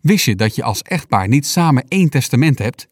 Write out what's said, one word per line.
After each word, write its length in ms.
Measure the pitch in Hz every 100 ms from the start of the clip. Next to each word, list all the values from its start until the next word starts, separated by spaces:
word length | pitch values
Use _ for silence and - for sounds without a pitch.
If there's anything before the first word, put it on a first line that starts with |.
Wist 240 | 151 208
je 120 | - 98
dat 180 | 110
je 80 | -
als 200 | 131 104
echtpaar 460 | - 175 - 107 95
niet 180 | 139 143
samen 380 | - 170 131 -
één 200 | 190 170
testament 500 | 135 - 123 156 127
hebt? 300 | 107 - -